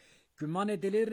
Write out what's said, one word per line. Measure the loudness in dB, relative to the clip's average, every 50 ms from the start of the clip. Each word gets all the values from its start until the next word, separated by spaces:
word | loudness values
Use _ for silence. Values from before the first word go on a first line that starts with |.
| -20 -20 -20 -20 _ _ _
güman | -6 -4 -2 -2 0 0 0
edilir, | 0 -2 0 0 2 2 2 2